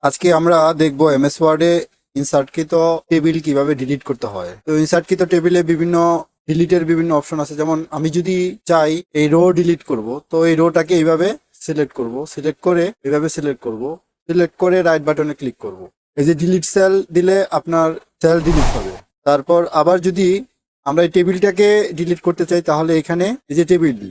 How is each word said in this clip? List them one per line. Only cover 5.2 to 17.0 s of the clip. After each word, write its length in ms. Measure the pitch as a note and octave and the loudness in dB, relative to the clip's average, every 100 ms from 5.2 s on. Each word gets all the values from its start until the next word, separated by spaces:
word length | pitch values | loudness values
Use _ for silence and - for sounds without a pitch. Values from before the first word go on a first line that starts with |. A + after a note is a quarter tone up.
টেবিলে 380 | F3+ F3 E3 F3 | 0 2 2 0
বিভিন্ন 340 | E3 E3 E3+ E3+ E3+ E3+ - _ - | 0 0 0 2 2 0 -4 _ -6
ডিলিটের 380 | D#3 E3+ F3+ | -2 2 0
বিভিন্ন 260 | D#3+ E3 E3 | 2 0 0
অপশন 240 | D3+ C#3+ D#3+ | 0 -2 -8
আছে। 140 | C#3+ | -8
যেমন 240 | D3 D#3 D#3+ D#3+ | -4 -2 -2 -4
আমি 180 | D3+ D#3 | -6 -4
যদি 260 | D#3+ F3 F#3 F3+ G#3 | -4 -2 -2 -4 -6
চাই 260 | - E3+ D#3 D#3+ - D3+ | 0 2 2 -2 -4 -2
এই 60 | D3+ | 2
রো 140 | E3 F3+ | 4 4
ডিলিট 300 | F3 F3 E3+ | 2 0 -2
করব, 240 | - B2 G#2+ C3+ _ | -2 -6 -6 -10 _
তো 80 | E3 E3 | 0 2
এই 80 | D#3+ | 4
রোটাকে 360 | E3+ E3 D#3 | 2 2 2
এইভাবে 340 | F3 D#3+ D#3+ F3+ C#4+ _ - | 2 2 2 0 -4 _ -18
সিলেক্ট 280 | - D3+ C#3+ | -8 -4 -4
করব, 220 | - A#2 A#2+ D#3 | -4 -8 -8 -10
সিলেক্ট 340 | - D3 D3 | -6 -6 -4
করে 240 | F3+ F3 F3 A#3 | 0 0 0 -4
এইভাবে 240 | C3+ D3 D#3 | -4 -2 -2
সিলেক্ট 320 | - D3 C3 | -4 -4 -6
করব, 200 | A#2+ A2 B2+ E3 _ _ _ | -8 -8 -8 -10 _ _ _
সিলেক্ট 260 | E3+ E3+ _ | 0 0 _
করে 140 | F3+ F3+ | 0 2
রাইট 200 | E3+ D#3+ | 2 0
বাটনে 320 | D3 D3+ D3+ | 0 -2 -4
ক্লিক 220 | C#3+ C3+ - | -4 -8 -8
করব। 220 | G#2+ F#2 F#2 _ _ - | -14 -14 -18 _ _ -2
এই 80 | |
যে 100 | D3 | 0
ডিলিট 300 | D#3+ E3+ F#3 | 0 0 0
সেল 280 | D#3+ G3 F#3+ G3 | 0 0 2 2